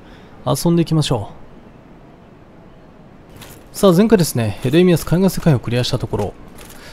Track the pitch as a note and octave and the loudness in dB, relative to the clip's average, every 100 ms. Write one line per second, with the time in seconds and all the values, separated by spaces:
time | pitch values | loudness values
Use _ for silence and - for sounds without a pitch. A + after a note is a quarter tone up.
0 | - - - - B2+ C#3 E3+ E3+ E3 D#3+ | -20 -20 -20 -12 -6 -2 0 0 0 0
1 | C#3+ A#2+ G2+ - - - - - - - | -2 -4 -6 -16 -20 -20 -20 -20 -20 -20
2 | - - - - - - - - - - | -20 -20 -20 -20 -20 -20 -20 -20 -20 -20
3 | - - - - - - - - G3+ E3+ | -20 -20 -20 -20 -20 -20 -16 0 2 4
4 | A3+ G#3+ D#3 A#2+ A2 - - D#3+ F3+ E3 | 4 2 2 -2 -4 -4 0 2 4 2
5 | - E3 F#3+ - E3+ B2+ - A#2+ A#2+ B2+ | 0 0 0 0 0 0 0 -4 -2 -4
6 | A2+ G#2+ G2 - - - - - - | -6 -6 -6 -10 -20 -20 -20 -20 -20